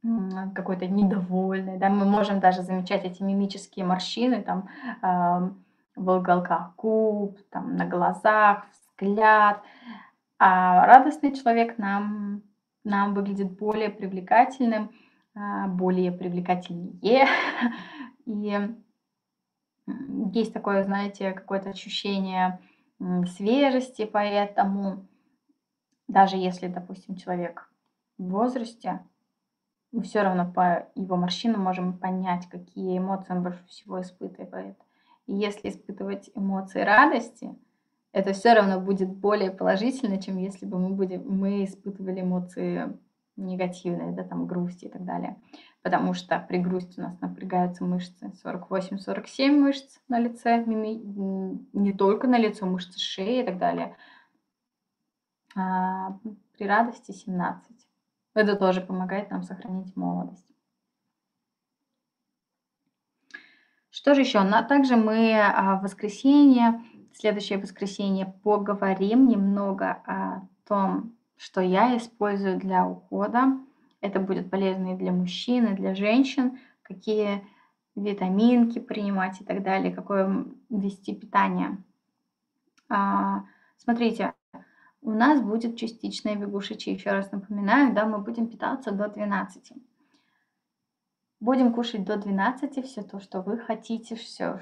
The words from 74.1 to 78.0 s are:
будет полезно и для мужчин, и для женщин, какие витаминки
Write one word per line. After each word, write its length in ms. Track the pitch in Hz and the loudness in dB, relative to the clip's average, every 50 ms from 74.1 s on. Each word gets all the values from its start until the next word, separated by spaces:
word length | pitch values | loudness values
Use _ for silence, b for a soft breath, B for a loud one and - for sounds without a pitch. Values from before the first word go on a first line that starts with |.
| 196 196 | -2 -2
будет 280 | 190 190 190 180 180 180 | 0 0 -2 -4 -4 -4
полезно 440 | - 190 196 190 190 190 185 185 185 | -2 0 0 0 0 -2 -4 -4 -4
и 20 | |
для 160 | 185 190 185 180 | -4 -2 0 0
мужчин, 540 | 180 180 180 - - - - 247 247 233 | 0 0 -2 -4 -8 -2 0 2 2 2
и 80 | 208 196 | 2 0
для 200 | 190 190 190 190 | 0 -2 -4 -2
женщин, 640 | 190 202 208 220 254 269 - - - 254 254 254 B B B B B _ | 0 0 2 4 4 4 2 2 0 0 0 -2 B B B B B _
какие 640 | - 190 180 _ - 214 214 208 202 202 202 202 b b b b b b b _ _ _ | -18 -18 -12 _ -2 0 0 0 0 -2 -4 -6 b b b b b b b _ _ _
витаминки 840 | - | -6